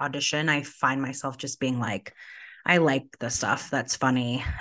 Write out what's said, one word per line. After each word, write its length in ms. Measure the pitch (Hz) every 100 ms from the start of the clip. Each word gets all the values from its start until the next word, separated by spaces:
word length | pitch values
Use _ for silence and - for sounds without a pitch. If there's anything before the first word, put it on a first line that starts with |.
audition, 480 | 143 143 143 151 156
I 160 | 147
find 360 | 143 - 135 135
myself 380 | 135 131 135 131
just 220 | 135 -
being 180 | 131 127
like, 340 | 110 98 - - - - - - -
"I 120 | 175
like 260 | 156 135 - -
the 100 | 117
stuff 400 | - 104 120 -
that's 240 | 139 - -
funny 480 | 131 127 120 123 - -